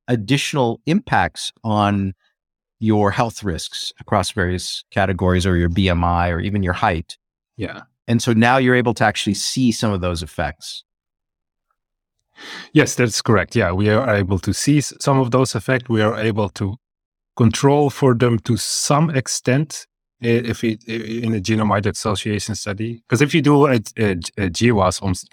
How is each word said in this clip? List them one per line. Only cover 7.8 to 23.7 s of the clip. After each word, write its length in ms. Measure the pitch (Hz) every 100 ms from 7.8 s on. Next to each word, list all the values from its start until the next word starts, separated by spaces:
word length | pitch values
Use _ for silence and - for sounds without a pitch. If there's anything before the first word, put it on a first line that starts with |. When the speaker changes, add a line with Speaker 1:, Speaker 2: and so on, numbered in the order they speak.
| - _ -
Speaker 1:
And 140 | 117
so 100 | 127
now 240 | 113 120 135
you're 180 | 127 123
able 180 | 120
to 100 | 110
actually 300 | 110 - 110
see 380 | 98 - - 127
some 200 | 110 113
of 80 | 98
those 220 | 90 85
effects. 600 | 80 - 78 - - - _ _ _ _ _ _ _ _ _ _ _ _ _ _ _ _ - - -
Speaker 2:
Yes, 220 | 151 127 -
that's 260 | 120 -
correct. 340 | - 104 90 117
Yeah, 160 | 92
we 180 | 90 104
are 260 | 107 120 104
able 240 | 95 95
to 140 | -
see 240 | 95 - 147
s-, 160 | - -
some 200 | - 135
of 120 | 123
those 240 | 127 131 117
effects. 340 | - 131 123
We 120 | 110
are 160 | 107 110
able 320 | 113 107 101
to 260 | - 98 107 _ _ _ _ _ -
control 540 | 113 - 139 147 143
for 240 | - 135
them 260 | 117 123 117
to 180 | - 107
some 520 | - - - 143 160
extent 800 | 139 - - - 131 156 - - _ _ _
i-, 60 | 117
if 360 | 117 117 110
it, 200 | 113 110 -
i-, 40 | 113 110 117 117
in 80 |
a 60 | 110
genome-wide 480 | 95 110 107 101 101
association 680 | - - 95 110 104 - 104
study. 460 | 107 98 113 117 -
'Cause 120 | 120
if 120 | 143
you 80 | 165
do 240 | 143 147
a, 80 | 143